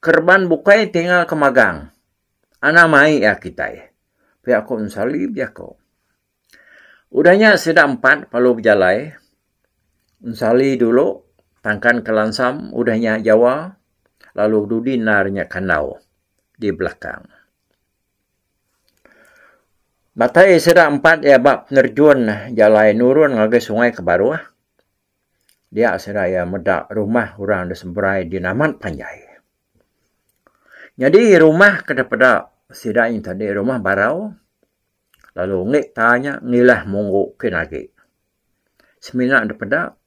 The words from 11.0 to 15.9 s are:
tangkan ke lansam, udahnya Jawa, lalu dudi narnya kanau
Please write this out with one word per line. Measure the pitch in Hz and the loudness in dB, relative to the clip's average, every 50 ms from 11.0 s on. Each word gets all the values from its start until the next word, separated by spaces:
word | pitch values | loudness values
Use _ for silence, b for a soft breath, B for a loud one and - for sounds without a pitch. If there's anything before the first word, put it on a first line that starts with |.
| 139 190 - - _ _ _ _ _ _ _ _ | 0 0 -4 -8 _ _ _ _ _ _ _ _
tangkan | _ 104 104 101 - 123 120 120 | _ -6 -6 -2 -2 -2 -2 -2
ke | 110 110 | -4 -4
lansam, | 110 107 107 110 110 - 127 123 135 151 - - - | -2 -2 -2 -2 -4 -4 -4 -4 -4 -6 -12 -12 -8
udahnya | 120 120 120 113 110 117 113 110 113 | -6 -4 -2 -2 -2 -2 -4 -4 -4
Jawa, | 110 110 107 110 120 123 127 147 160 185 190 _ _ _ _ _ _ _ _ b b b b | 0 2 2 4 2 2 0 -2 -8 -12 -18 _ _ _ _ _ _ _ _ b b b b
lalu | - 104 107 110 107 104 | -4 -2 -2 0 -2 -2
dudi | 101 113 113 117 131 135 | -2 -6 -6 -4 -4 -4
narnya | 120 113 110 104 101 95 98 98 98 82 | -4 -2 -2 0 0 -2 -2 -4 -6 -8
kanau | - - 92 92 95 85 76 73 67 | -8 -8 -8 -4 -4 -4 -4 -4 -6